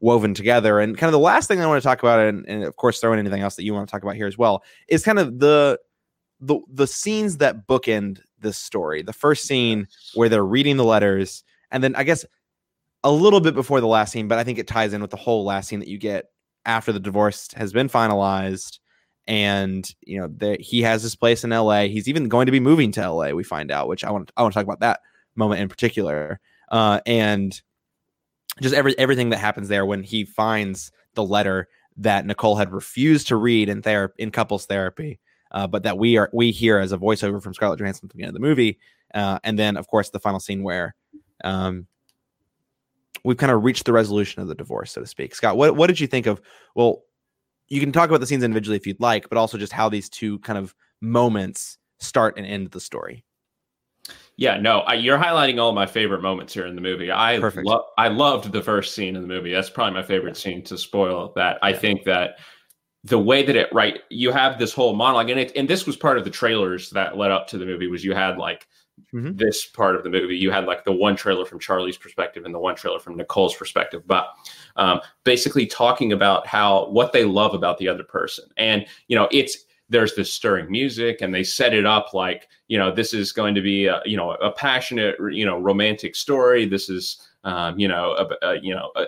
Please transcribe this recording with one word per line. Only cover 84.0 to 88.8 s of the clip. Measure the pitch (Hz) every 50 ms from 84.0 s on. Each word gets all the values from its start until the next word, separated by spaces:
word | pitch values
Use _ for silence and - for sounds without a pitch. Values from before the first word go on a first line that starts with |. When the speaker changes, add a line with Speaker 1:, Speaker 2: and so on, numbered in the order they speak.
| -
Speaker 2:
you | 107 107
know, | 95 85 85
a | - - 95 104
passionate, | - - 143 139 127 127 120 - 127 117 107 101 - - 95 104
you | 73 104 107
know, | 98 90 87
romantic | 90 98 98 101 104 107 107 107 - - -
story. | - - - 143 135 127 123 123 120 110
This | 98 95 98 - -
is, | 92 92 90 - - - - _ _ _ -
um, | 98 90 87 85 85 85 98
you | 101 95
know, | 90 87 87 87
a, | 78 - 95 - - - -
a, | 90 90 -
you | - 92
know, | 92 92